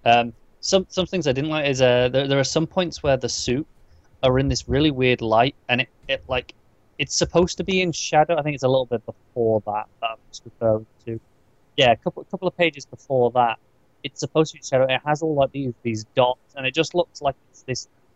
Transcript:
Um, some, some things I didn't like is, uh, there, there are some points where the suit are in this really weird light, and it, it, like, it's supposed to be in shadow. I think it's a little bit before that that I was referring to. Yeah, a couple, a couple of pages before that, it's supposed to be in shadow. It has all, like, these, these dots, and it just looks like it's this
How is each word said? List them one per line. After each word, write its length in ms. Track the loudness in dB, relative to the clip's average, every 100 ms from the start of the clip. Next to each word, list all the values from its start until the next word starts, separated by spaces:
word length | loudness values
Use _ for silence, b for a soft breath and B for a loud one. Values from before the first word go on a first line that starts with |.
Um, 280 | 2 4 2 -8 _ _
some, 260 | 0 0 0
some 160 | -6 -4
things 200 | -2 -2
I 60 |
didn't 180 | 0 -2
like 160 | -2 -2
is, 160 | 2
uh, 260 | 4 4 2
there, 180 | 0 0
there 100 | 0
are 60 |
some 220 | 0 0 -2
points 360 | -2 -4 -4
where 140 | -2 0
the 120 | -2
suit 380 | -6 -4 -4 -4 _ _ _ _ -2
are 160 | 0 2
in 100 | 0
this 200 | -2 -2
really 240 | 0 0
weird 280 | 2 0 0
light, 360 | 2 2 2 -2 -4
and 140 | -2
it, 60 | -4 _ -8
it, 160 | -8 -4
like, 260 | -6 -8 -20 _ _ _ -10
it's 160 | -4
supposed 440 | -2 0 2 2 -2
to 60 |
be 180 | -2 0
in 100 | 0
shadow. 460 | -4 0 2 2 0
I 40 |
think 120 | -2
it's 100 | -2
a 40 | 0
little 180 | 0 0
bit 180 | -6
before 560 | -8 -16 _ -2 0 0 -2
that 200 | -8 -8 -10
that 100 | -10
I 40 | -10 _
was 120 | -20
referring 420 | -18 -4 0 0 -4 _ -10
to. 140 | -10 _ _ _ _ _ 2
Yeah, 140 | 4
a 60 | 4
couple, 260 | 0 -8
a 40 | -12
couple 220 | -6 -4
of 80 | 0
pages 300 | -2 -2 -18
before 440 | -16 -4 0 2
that, 260 | 2 0 -2 _ _ _ _
it's 160 | -14 -10
supposed 320 | -2 0 0
to 20 |
be 60 | -4
in 40 |
shadow. 220 | -2 0 2
It 80 | 0
has 160 | -2 -2
all, 140 | 0
like, 180 | 0 0
these, 220 | -2 -8 -6
these 220 | -6 -6 -4
dots, 400 | 2 2 0 _
and 100 | -8 -4
it 60 |
just 220 | -2 -2
looks 260 | -2 -4 -2
like 140 | -6 -6 _
it's 120 | -16
this 240 | -10 -8 -10 _ _